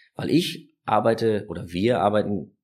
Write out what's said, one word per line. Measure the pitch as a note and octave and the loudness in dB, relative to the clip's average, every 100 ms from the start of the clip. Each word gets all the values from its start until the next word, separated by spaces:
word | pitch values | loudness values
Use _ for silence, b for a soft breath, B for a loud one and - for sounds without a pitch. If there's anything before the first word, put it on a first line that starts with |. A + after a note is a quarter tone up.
| b - | b -8
Weil | - | 0
ich | D#3+ - - - _ | 0 0 -6 -16 _
arbeite | - G#2+ A#2 A2+ A2+ G#2 G2+ | -2 2 2 2 0 0 -4
oder | F2 - | -10 -6
wir | F2 A2 A2+ | -2 0 2
arbeiten | G2+ G#2 G2+ G2+ - _ | 2 2 0 -4 -8 _